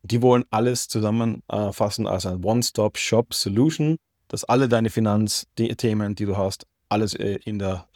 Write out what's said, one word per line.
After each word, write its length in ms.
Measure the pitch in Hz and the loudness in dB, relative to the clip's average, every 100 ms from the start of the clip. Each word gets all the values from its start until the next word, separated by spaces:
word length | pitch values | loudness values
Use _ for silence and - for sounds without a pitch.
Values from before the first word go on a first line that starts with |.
Die 200 | 98 117 | -4 2
wollen 220 | 123 123 - | 6 4 2
alles 380 | 107 123 120 - | 0 0 0 -4
zusammen, 540 | 110 104 113 117 - - | -2 0 0 0 -4 -6
äh, 240 | 104 104 | -4 -4
fassen 340 | - 104 - 101 | -2 -2 -2 -2
als 180 | 92 | -2
ein 180 | 95 90 | -4 -4
One-Stop-Shop-Solution, 1600 | 92 117 117 - 104 - - 113 120 - - 101 151 160 151 160 - _ _ | 0 0 0 0 -2 -2 0 2 2 -4 -2 2 2 2 0 0 -6 _ _
dass 160 | - | -10
alle 240 | - 127 131 | 0 2 4
deine 200 | 117 113 | 2 2
Finanzthemen, 1300 | - 110 104 107 - - - 113 - 120 107 104 | 0 2 2 0 -2 -8 -4 -2 0 -2 0 -2
die 100 | 98 | -4
du 140 | 104 101 | -4 -2
hast, 280 | 98 - - _ _ | -2 -4 -14 _ _
alles, 260 | 107 107 | -2 -2
äh, 240 | - 101 98 | -2 -4 -4
in 140 | - 104 | -6 -6
der, 280 | 95 92 - | -4 -6 -10